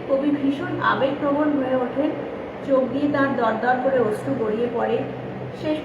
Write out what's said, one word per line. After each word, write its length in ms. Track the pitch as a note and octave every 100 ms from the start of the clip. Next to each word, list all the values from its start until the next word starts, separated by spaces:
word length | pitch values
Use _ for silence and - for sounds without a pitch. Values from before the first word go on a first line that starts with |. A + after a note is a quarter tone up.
| -
কবি 220 | C4+ D4 C#4+
ভীষণ 380 | C#4 C#4+ - -
আবেগপ্রবণ 720 | G#3 G#3+ C4+ C#4+ C#4+ C#4+ D4+
হয়ে 240 | C#4 B3+ B3+
ওঠেন, 340 | A#3+ C4+ D4+ - - - - - -
চোখ 180 | C4 B3
দিয়ে 200 | C4+ D4
তার 240 | C#4+ C#4 A#3+
দরদর 400 | A3+ G#3+ A#3+ B3+
করে 140 | C4+ C4
অশ্রু 360 | G#3+ G#3+ C4+ B3
গড়িয়ে 220 | G#3+ A3 A#3+
পড়ে। 240 | A#3 A3 A#3+ - - - - - -
শেষ 160 | D#4 D4+